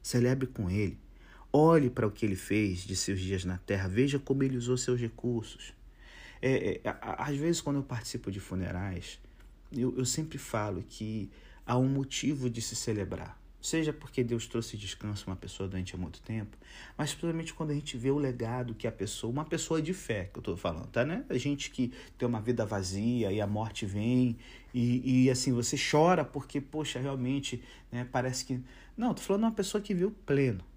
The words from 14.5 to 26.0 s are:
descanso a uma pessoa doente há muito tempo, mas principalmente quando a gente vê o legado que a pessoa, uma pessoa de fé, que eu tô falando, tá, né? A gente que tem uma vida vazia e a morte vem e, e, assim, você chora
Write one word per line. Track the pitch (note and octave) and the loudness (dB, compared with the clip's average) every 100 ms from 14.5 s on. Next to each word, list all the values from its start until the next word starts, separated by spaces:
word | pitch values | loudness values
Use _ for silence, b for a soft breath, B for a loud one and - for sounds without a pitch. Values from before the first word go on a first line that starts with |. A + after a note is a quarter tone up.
| A#2 A2+ G#2+ | -4 -4 -8
descanso | G2+ - A2+ G2+ - | -10 -8 -6 -6 -6
a | |
uma | F#2 | -8
pessoa | - - F#2+ | -10 -8 -6
doente | F#2+ F#2 | -4 -6
há | E2+ | -6
muito | F2 - | -8 -8
tempo, | - A2 G#2 - B B B - | -6 -6 -6 -12 B B B -6
mas | D3 | -4
principalmente | - E3+ E3 E3 | -2 -2 -2 -4
quando | - D#3 | -4 -2
a | |
gente | D3 D3 B2 | -2 -2 -2
vê | C3 | 2
o | C#3+ | 2
legado | C#3 B2 A2+ B2+ A#2+ | 2 0 -2 -2 -4
que | A2+ A#2 | -2 -4
a | |
pessoa, | - F#2+ - A2 | -2 -6 -4 -2
uma | C3+ | -2
pessoa | D#3 E3 - E3 | -2 -4 0 0
de | D3+ | 0
fé, | F#3 - G#2 F2+ | -4 -2 -4 -4
que | - | -6
eu | |
tô | - F2 | -6 -2
falando, | F2+ E2 - | -2 -4 -2
tá, | A#2 | 0
né? | C#3 F#3+ - | 0 0 -2
A | C3 | -2
gente | C#3+ C#3+ - | 0 -2 -4
que | - A#2+ B B - | -2 -2 B B -2
tem | A#2+ | 0
uma | A2+ | 0
vida | A2 A#2 G#2 | 0 0 2
vazia | G#2 F#2 G2 A2+ B2 G#2 | 0 -2 0 2 2 2
e | G#2 | 2
a | G#2 | 0
morte | G#2 G#2+ - G#2 | 0 -2 -4 -4
vem | G2+ A2 B2+ B2+ A#2 B B B | 0 2 4 4 0 B B B
e, | B2 A#2+ B2 C3 B2+ C3 | 0 2 2 4 6 8
e, | |
assim, | B2+ - | 6 4
você | A#2+ A2+ C#3 | 2 2 0
chora | - D3+ | 4 6